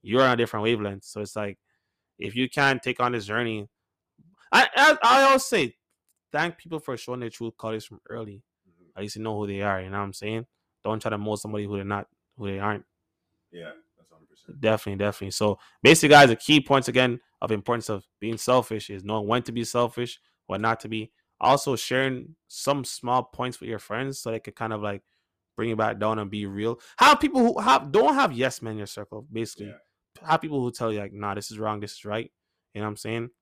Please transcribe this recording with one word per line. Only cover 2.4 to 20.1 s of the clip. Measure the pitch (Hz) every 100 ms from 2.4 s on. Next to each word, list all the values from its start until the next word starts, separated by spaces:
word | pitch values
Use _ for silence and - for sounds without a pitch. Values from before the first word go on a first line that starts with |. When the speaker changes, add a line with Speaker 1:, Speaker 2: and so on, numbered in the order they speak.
| 131
Speaker 1:
can't | - 139 131
take | 131 123
on | 123
this | 120 98
journey, | 110 117 110 101 _ _ _ _ _ _ _ _
I, | - 196 -
I, | 302 294
I | 226 262
always | 269 269 -
say, | 220 123 _ _ _ _ _ _
thank | 147 170 170
people | 170 160
for | 147 123
showing | - 123
their | 117
true | - 117
colors | - 110 110 -
from | 104 -
early. | 117 107 101 _ _ _
Speaker 2:
Mm-hmm. | _ 87 92
Speaker 1:
At |
least | 104 107
you |
know | 110 107
who | 104
they | 98
are, | 101 95
you | 92
know | 101
what |
I'm | 101
saying? | - 107 113 120 _ _ _
Don't | 104 110
try | 113
to | 107
mold | 104 104
somebody | 107 107 101
who | 101
they're | 98
not, | 101 - _ _ -
who | 101
they | 98
aren't. | 101 101 _ _ _ _ _ _ _
Speaker 2:
Yeah, | 87 156 - _ _
that's | _
a | _
hundred | _
percent. | _ - 143
Speaker 1:
Definitely, | 110 110 - 98
definitely. | 101 - 98
So | - 107 98 - _
basically, | 131 160 151
guys, | 147 135
the | 113
key | - 151
points | - 139 127
again | 123 127 120 _ _
of | 104
importance | 107 98 117 110
of | 101 _ _
being | 110 113
selfish | - 127 117 110 -
is | 98
knowing | 98 110 104
when | 120
to | 120
be | 117
selfish, | 113 120 120 120 120